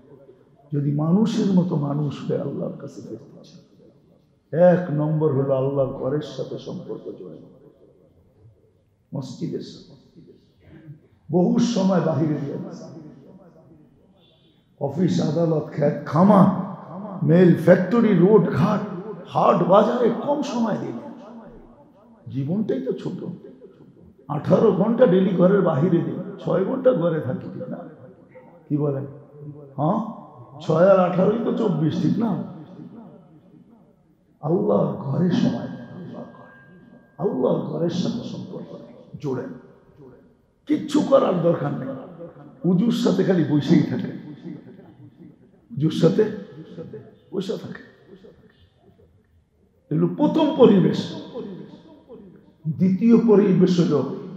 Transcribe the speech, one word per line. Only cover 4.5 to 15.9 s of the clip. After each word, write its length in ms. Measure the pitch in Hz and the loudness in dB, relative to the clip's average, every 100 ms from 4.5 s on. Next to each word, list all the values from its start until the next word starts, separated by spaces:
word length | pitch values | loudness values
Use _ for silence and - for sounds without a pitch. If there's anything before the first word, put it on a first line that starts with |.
| 147 | 4
এক 320 | 180 170 - | 6 4 0
নম্বর 420 | 147 151 156 156 | -2 -2 0 0
হলো 220 | 135 139 135 | 0 0 0
আল্লাহর 380 | 135 139 127 | -2 -2 -4
ঘরের 280 | - 131 147 | -4 -6 -6
সাথে 360 | 151 - 127 117 | -6 -10 -10 -12
সম্পর্ক 460 | - - 85 110 - | -12 -14 -12 -14 -12
জড়িত, 400 | 101 90 78 - - - _ _ _ _ _ _ _ - _ _ _ _ _ _ - | -16 -16 -18 -20 -20 -20 _ _ _ _ _ _ _ -20 _ _ _ _ _ _ -12
মসজিদের 440 | 131 - - - | -12 -10 -8 -8
সাথে। 280 | - - - - _ - - - _ _ _ - 156 - _ _ - | -12 -18 -20 -20 _ -20 -20 -20 _ _ _ -20 -20 -20 _ _ -4
বহু 280 | 160 233 240 | 0 2 2
সময় 420 | - 185 190 180 | 0 0 2 2
বাহিরে 320 | 160 127 151 | 0 0 -2
দিয়ে 240 | 147 139 - | -2 -6 -8
দিয়েছে। 260 | - - - - 151 - - 190 170 156 - 151 _ _ _ _ _ _ _ _ _ - | -10 -14 -18 -18 -20 -20 -20 -20 -20 -20 -20 -20 _ _ _ _ _ _ _ _ _ -8
অফিস, 420 | 143 143 180 123 | -6 0 0 0
আদালত, 420 | - 151 165 156 - | 0 0 0 0 -4
ক্ষেত, 240 | - 143 | -2 -2